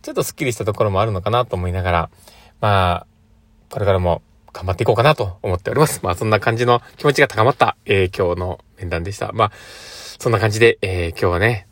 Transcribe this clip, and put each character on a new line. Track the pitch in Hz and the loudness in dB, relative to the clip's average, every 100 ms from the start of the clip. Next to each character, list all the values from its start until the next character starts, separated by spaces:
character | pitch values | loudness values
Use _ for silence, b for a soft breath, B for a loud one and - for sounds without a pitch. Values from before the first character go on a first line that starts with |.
ち | - | -6
ょ | |
っ | |
と | 269 | -6
ス | 151 | -6
ッ | - | -4
キ | 135 | -6
リ | |
し | 120 | -2
た | |
と | 107 | -2
こ | 104 | 0
ろ | 107 | 0
も | 95 | 2
あ | 110 | 0
る | |
の | 95 | -2
か | 95 | 0
な | 120 123 | 0 0
と | 92 | -2
思 | 90 | -2
い | |
な | 90 | -2
が | 92 | 0
ら、 | 87 82 b b b b _ | 0 0 b b b b _
ま | 107 98 90 | 0 2 2
あ、 | 87 - _ _ _ _ _ _ | 0 -6 _ _ _ _ _ _
こ | - | -4
れ | 98 | 0
か | |
ら | 95 | 2
も | 90 80 _ _ _ | 2 -2 _ _ _
頑 | - 95 | -10 -6
張 | |
っ | 92 | -2
て | |
い | 117 | 2
こ | |
う | 113 | 4
か | |
な | 131 151 | 4 2
と | 104 90 | -2 -6
思 | 107 90 | -4 -4
っ | |
て | - | -2
お | |
り | 123 | 0
ま | 151 | 0
す。 | - | 0
ま | - | -4
あ、 | 90 | -2
そ | |
ん | 110 | 0
な | 107 | 0
感 | 117 113 | 0 0
じ | 123 | 2
の | 120 B B | 2 B B
気 | 147 | 0
持 | |
ち | 139 | 2
が | 143 | 0
高 | - 113 | 2 2
ま | |
っ | - | 4
た、 | 110 - - | 0 0 -2
え | 101 92 | 0 0
ー、 | - | 0
今 | 92 87 | -2 -2
日 | |
の | 90 85 _ _ | -6 -8 _ _
面 | 90 | -8
談 | 85 | -6
で | 87 | -6
し | 104 | -8
た。 | - | -8
ま | 110 104 | -2 -2
あ、 | B B B B B B B | B B B B B B B
そ | 127 | 0
ん | |
な | 110 | 2
感 | 110 | 2
じ | 107 | 4
で、 | 117 - | 4 4
え | 95 92 85 | -2 -2 -4
ー、 | |
今 | - | -2
日 | 95 | 0
は | 87 | 2
ね | 107 110 - | 0 0 -8